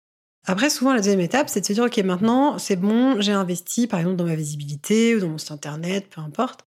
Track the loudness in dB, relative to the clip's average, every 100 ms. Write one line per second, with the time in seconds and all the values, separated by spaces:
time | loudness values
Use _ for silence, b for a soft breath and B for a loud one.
0 | _ _ _ _ -4 0 0 2 2 2
1 | 2 2 2 0 0 -2 -2 0 0 0
2 | 0 2 2 4 2 0 -2 0 2 2
3 | 2 2 2 0 0 -4 -4 -2 0 0
4 | 0 0 -2 -2 -4 -6 -8 -8 0 2
5 | 4 2 0 -4 -10 -12 -10 -8 -4 -6
6 | -6 -12 -8 -4 -4 -6 _